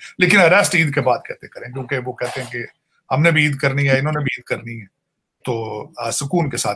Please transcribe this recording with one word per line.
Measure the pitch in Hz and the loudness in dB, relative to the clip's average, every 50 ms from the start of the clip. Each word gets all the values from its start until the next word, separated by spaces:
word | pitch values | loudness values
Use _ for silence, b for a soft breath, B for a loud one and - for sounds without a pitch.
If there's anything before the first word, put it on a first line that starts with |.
| B B B - | B B B 0
लेकिन | 180 175 - 202 | 2 4 6 6
अरेस्ट | 180 165 180 202 - - - | 6 6 6 6 4 4 2
ईद | 165 165 143 143 | 0 0 2 0
के | 147 | 0
बाद | 127 131 123 - - | 0 0 0 0 -4
कहते | - - - - | -10 -14 -14 -14
करें, | - - - 113 123 123 | -16 -14 -14 -14 -10 -10
क्योंकि | 135 123 120 143 | -10 -6 -4 -6
वो | 127 123 127 123 | -4 -4 -6 -6
कहते | - 123 120 - - | -6 -8 -6 -6 -8
हैं | 123 117 | -8 -8
कि | 123 120 117 - _ _ _ _ _ _ _ _ | -8 -10 -10 -10 _ _ _ _ _ _ _ _
हमने | 131 139 160 170 | 0 4 4 4
भी | 156 156 151 | 4 4 2
ईद | 151 139 | 2 0
करनी | - - 135 131 143 143 | 0 -2 0 0 0 2
है, | 139 135 135 | 2 2 2
इन्होंने | 139 151 151 151 143 | 2 0 -2 -2 -2
भी | 131 - 127 | -4 -6 -8
ईद | - | -6
करनी | - 123 113 113 117 117 113 | -6 -6 -6 -6 -10 -12 -12
है, | 101 - _ _ _ _ _ _ _ _ _ _ - | -14 -18 _ _ _ _ _ _ _ _ _ _ -6
तो, | 135 117 113 110 110 107 107 - - - 120 | -6 -4 -4 -4 -6 -8 -8 -10 -12 -12 -8
अ, | 117 117 | -6 -4
सुकून | 110 - 143 139 185 170 160 139 | -4 -4 -4 0 0 0 0 0
के | 117 | -2
साथ | 104 - 107 104 | -2 -2 -4 -4